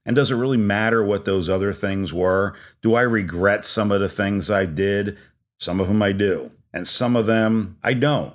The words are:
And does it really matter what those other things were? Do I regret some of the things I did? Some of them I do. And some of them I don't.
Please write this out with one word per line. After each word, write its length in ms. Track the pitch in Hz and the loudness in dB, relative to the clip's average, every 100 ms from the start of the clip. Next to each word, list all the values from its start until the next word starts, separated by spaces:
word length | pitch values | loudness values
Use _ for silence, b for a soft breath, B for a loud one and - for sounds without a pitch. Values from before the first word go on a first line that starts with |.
And 100 | - | -2
does 160 | 120 131 | 0 2
it 60 | 120 | 0
really 220 | 127 127 | 0 0
matter 440 | 101 101 110 117 | 0 0 0 0
what 220 | 104 101 | 0 -2
those 240 | 101 95 85 | 0 -2 0
other 240 | 92 98 | 0 -2
things 400 | 95 98 98 92 | -2 -4 -4 -4
were? 420 | 82 90 95 101 B B _ | 0 2 2 0 B B _
Do 120 | 113 | 2
I 80 | 117 | 2
regret 640 | 123 113 90 85 98 107 | 2 0 -2 0 2 2
some 260 | - - 104 | 0 -2 2
of 100 | 101 | 2
the 100 | 95 | 0
things 400 | - 101 101 98 | 0 -2 0 0
I 160 | 101 92 | 0 0
did? 500 | 78 98 101 101 B B _ _ _ | 0 0 0 -2 B B _ _ _
Some 220 | - 92 | -6 -2
of 80 | 92 | 0
them 140 | 107 | 2
I 100 | 101 | 2
do. 380 | 98 101 82 64 - _ | 2 0 -2 -6 -16 _
And 120 | 87 90 | -10 -6
some 300 | - 120 120 | -2 0 2
of 100 | 107 | 2
them 500 | 113 110 113 101 - | 2 2 0 -2 -6
I 100 | - | -2
don't. 400 | 117 143 135 67 | 0 0 0 -4